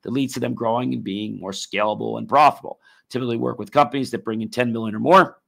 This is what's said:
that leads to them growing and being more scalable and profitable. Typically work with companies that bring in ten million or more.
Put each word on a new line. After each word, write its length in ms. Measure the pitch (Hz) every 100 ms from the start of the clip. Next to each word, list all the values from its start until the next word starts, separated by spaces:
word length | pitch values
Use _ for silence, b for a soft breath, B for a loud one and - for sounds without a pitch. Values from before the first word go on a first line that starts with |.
that 80 | -
leads 220 | 127 131
to 60 | 127
them 140 | 123
growing 400 | 113 117 117 131
and 100 | 127
being 360 | 98 98 107 104
more 120 | 92
scalable 680 | 98 - 95 107 107 113 113
and 100 | 113
profitable. 500 | 139 143 - - - b b _
Typically 280 | 120 123 117
work 200 | 123 113
with 140 | 104
companies 400 | 147 147 143 127
that 140 | 110 113
bring 160 | 110
in 80 | 110
ten 220 | 120 123
million 220 | 113 110
or 60 | 107
more. 380 | 123 185 175 _